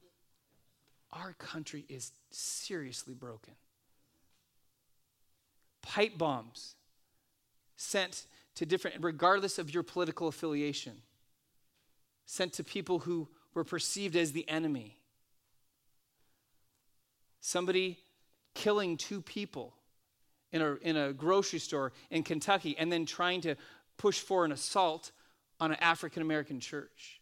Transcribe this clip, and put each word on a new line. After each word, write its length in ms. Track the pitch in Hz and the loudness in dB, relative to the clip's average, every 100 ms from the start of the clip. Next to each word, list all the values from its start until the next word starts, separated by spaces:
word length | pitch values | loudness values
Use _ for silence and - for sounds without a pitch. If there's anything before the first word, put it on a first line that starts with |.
| _ _ _ _ _ _ _ _ _ _ _ | _ _ _ _ _ _ _ _ _ _ _
Our 220 | 160 185 | -12 -12
country 500 | 170 - 160 151 151 139 | -12 -10 -8 -8 -10 -12
is 240 | 131 - - _ | -12 -12 -16 _
seriously 840 | - - - - 185 135 117 - 127 | -10 -6 -6 -6 -6 -6 -8 -10 -12
broken. 400 | 123 110 - - _ _ _ _ _ _ _ _ _ _ _ _ _ _ _ _ _ _ _ _ _ _ | -12 -14 -18 -20 _ _ _ _ _ _ _ _ _ _ _ _ _ _ _ _ _ _ _ _ _ _
Pipe 360 | - - 220 175 | -4 2 2 2
bombs 580 | 160 131 113 117 - - _ _ _ _ _ _ _ _ _ - | 0 0 -6 -14 -16 -18 _ _ _ _ _ _ _ _ _ -12
sent 520 | - 202 185 - - - _ | -2 0 -2 -6 -16 -20 _
to 120 | - 160 | -6 0
different, 380 | 180 180 180 | 0 0 -2
regardless 560 | 170 151 170 196 196 - | -4 4 6 6 4 -2
of 140 | 160 | -2
your 100 | 170 | -2
political 460 | 170 180 170 151 165 | -2 0 0 0 -2
affiliation, 720 | 143 165 147 147 143 - 110 - _ _ _ _ _ _ _ _ _ _ _ - | -2 -2 0 -2 -4 -8 -14 -20 _ _ _ _ _ _ _ _ _ _ _ -8
sent 280 | - 185 | -4 -2
to 100 | - | -4
people 360 | 151 202 175 175 | -6 -6 -2 -2
who 280 | 170 170 156 - _ | 0 -4 -4 -12 _
were 120 | 170 160 | -4 -2
perceived 500 | 170 - 196 202 165 | -2 -2 -2 0 2
as 160 | 160 | 2
the 160 | 147 160 | 0 -2
enemy. 520 | 156 160 139 107 - _ _ _ _ _ _ _ _ _ _ _ _ _ _ _ _ _ _ _ _ _ _ _ _ | 0 0 -2 -6 -18 _ _ _ _ _ _ _ _ _ _ _ _ _ _ _ _ _ _ _ _ _ _ _ _
Somebody 560 | - 180 180 185 185 175 _ _ _ _ _ | -2 0 2 2 2 -2 _ _ _ _ _
killing 420 | - 214 208 190 165 | -2 2 4 2 -2
two 240 | - 202 | -4 -8
people 540 | - 208 202 143 113 - _ _ _ _ _ _ _ | -6 -6 -6 -8 -10 -14 _ _ _ _ _ _ _
in 80 | 165 | 2
a, 140 | 156 143 | 2 2
in 200 | 165 156 | 2 2
a 160 | 143 | 2
grocery 480 | 135 156 196 196 165 | 2 4 6 4 0
store 320 | - 147 135 - - | -2 -2 -2 -4 -4
in 140 | 165 | -2
Kentucky 540 | 151 160 175 196 165 143 | 0 0 4 2 2 0
and 120 | 160 | 0
then 160 | 170 156 | 0 0
trying 360 | - 175 180 | 0 0 2
to 140 | 160 143 - - _ - | -2 -4 -8 -20 _ 0
push 220 | 208 - | 2 2
for 260 | - 190 165 | 2 4 4
an 60 | |
assault 580 | 139 - - 240 160 - - _ _ _ - | 0 0 4 4 2 -8 -20 _ _ _ -2
on 120 | 160 | 0
an 60 | 156 | 4
African-American 800 | 170 165 165 - 160 151 147 135 | 6 4 0 -2 2 2 0 -6
church. 600 | - 147 - - - - | -6 -8 -10 -16 -20 -16